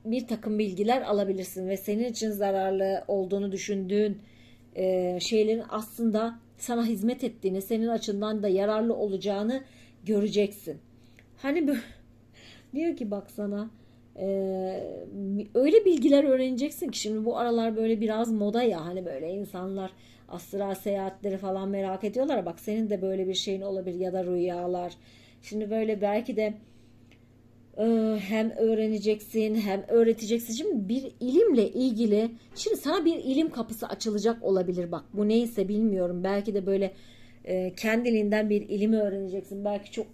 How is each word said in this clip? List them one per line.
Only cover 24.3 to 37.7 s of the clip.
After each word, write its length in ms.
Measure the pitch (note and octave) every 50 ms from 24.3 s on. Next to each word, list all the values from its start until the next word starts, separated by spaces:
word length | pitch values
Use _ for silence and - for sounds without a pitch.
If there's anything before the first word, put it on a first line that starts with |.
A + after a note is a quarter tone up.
| F3+ F3 F3 F3+ F3 F3 F3+ F3 F3+ F3+ F3+ F3 - - - - - - - - - - -
Şimdi 280 | - G#3 G#3+ A3 G3+
böyle 300 | A3 A3 A3 A3 G#3+ G3
belki 360 | G3+ G3+ G#3 A3 A#3 - A#3
de, 180 | G#3 G#3+ G#3+ G#3+ - - - - - - - - - - - - - - - - - - - - - - - - -
e, 380 | G#3+ A3+ A#3 A3+ A3 A3 A3 G#3
hem 300 | F#3+ F#3+ A3 A3 A3 A3+
öğreneceksin 1040 | - - A3+ A3 A3+ A3 A3 G#3+ A3 G#3 G3 G#3+ G#3+ G#3+ - - - A3 G#3+ G#3+ G#3+
hem 300 | A3+ G3+ G#3 F#3+ G3+ - -
öğreteceksin. 680 | - A#3 A3+ A3+ A3+ A3 A3 G3+ A#3 A#3 A#3 - A3
Şimdi 340 | A#3+ D#4 G#4+ F4 A3+ G3 F#3
bir 240 | A#3 C4+ C#4 A#3+ - -
ilimle 500 | B3 B3+ B3+ F4 A#4 A4 D4+ A#3 G3+ -
ilgili, 600 | - - B3+ C4 A3 G#3 A#3+ G#3+ G3+ G#3 A3+ A#3 A#3 - - - -
şimdi 220 | - - G#4+ A4
sana 280 | - - C4+ E4 G4 D#4
bir 120 | E4 E4
ilim 340 | C#4 - C4 C4 C#4+ D#4+ D#4+
kapısı 360 | - B3 A3+ - A3+ - A#3+
açılacak 560 | - - - - A3+ G#3 G#3 G3 A#3 A#3 A#3 -
olabilir. 500 | - G3 F#3 F#3 F3+ F3+ F3+ F3 E3+ F3
Bak 120 | D#3 - - -
bu 160 | G3 G#3 G#3
neyse 400 | A3 A3+ A#3+ A#3 A#3 G#3+ F#3+ F#3+
bilmiyorum. 560 | G#3 G#3 A3+ A3 G3+ F#3 F3+ F3 F3+ F3 F3+
Belki 300 | F#3+ G3 G3+ G3 A3 G3
de 120 | G3+ F#3
böyle, 260 | G3 G3 G3 G3 F#3 - - - - - - - - - - -
e, 300 | - F3+ F#3 F#3 F#3